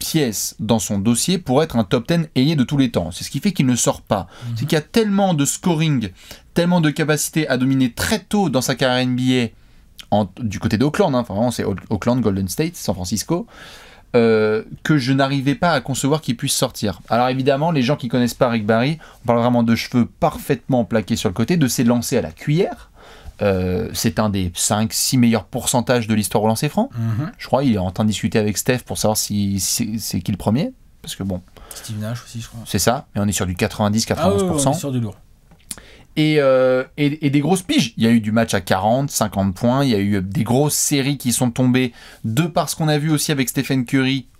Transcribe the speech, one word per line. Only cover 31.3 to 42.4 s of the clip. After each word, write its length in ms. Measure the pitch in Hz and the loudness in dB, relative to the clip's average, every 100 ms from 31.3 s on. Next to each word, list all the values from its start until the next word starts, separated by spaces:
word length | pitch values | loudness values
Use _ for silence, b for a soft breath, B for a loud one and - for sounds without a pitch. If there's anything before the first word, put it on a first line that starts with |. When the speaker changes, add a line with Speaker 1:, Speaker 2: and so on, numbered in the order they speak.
| 90 - - B | -6 -10 -20 B
Speaker 2:
Steve 240 | - - 107 | -16 -12 -10
Nash 240 | 107 120 | -8 -10
aussi, 160 | - 120 | -12 -14
je 80 | 113 | -14
crois. 120 | 113 | -14
Speaker 1:
C'est 140 | 110 101 | -6 -2
ça, 300 | - 135 - | 0 0 -2
mais 60 | 107 | -2
on 80 | 101 | 0
est 40 | |
sur 120 | 95 92 | 0 -2
du 80 | |
quatre-vingt-dix, 520 | 87 104 - 104 107 - | -2 -4 0 0 0 0
Speaker 2:
Ah 60 | |
oui, 40 | 101 | 0
oui, 60 | 175 202 | 2 2
Speaker 1:
quatre-vingt-onze 120 | 185 | 0
pour 100 | 156 | 0
cent. 100 | 139 | 0
Speaker 2:
on 40 | |
est 40 | 160 | 0
sur 120 | 143 | -4
du 100 | 127 | -4
lourd. 160 | 110 - - _ - - - - B B B - | -6 -8 -20 _ -20 -20 -18 -18 B B B 0
Speaker 1:
Et, 220 | 156 151 | 2 4
euh, 420 | 135 131 131 127 131 - | 4 4 4 2 0 0
et, 300 | 143 151 143 | 0 0 2
et 40 | |
des 80 | 143 | 2
grosses 240 | 143 185 | 2 0
piges. 320 | - 302 131 - | 0 0 0 2
Il 60 | |
y 60 | 113 | 4
a 20 | |
eu 80 | 117 | 4
du 140 | 107 | 4
match 200 | 110 113 | 0 2
à 80 | 101 | 0
quarante, 480 | 92 95 104 127 139 | 0 0 2 2 0
cinquante 460 | - 107 101 95 | -2 -2 0 0
points, 300 | 90 120 131 | 0 0 2
il 60 | 139 | 2
y 40 | |
a 40 | 104 | 2
eu, 180 | 101 101 | 2 0
euh, 40 | |
des 220 | 95 113 | -2 -2
grosses 320 | 110 123 147 | 0 2 2
séries 420 | - - 143 135 139 | 0 0 0 0 -2
qui 140 | 123 | -2
sont 220 | 113 123 | 0 0
tombées 400 | 117 127 127 127 - B B | 2 2 2 0 -4 B B
de 180 | 113 113 | -4 0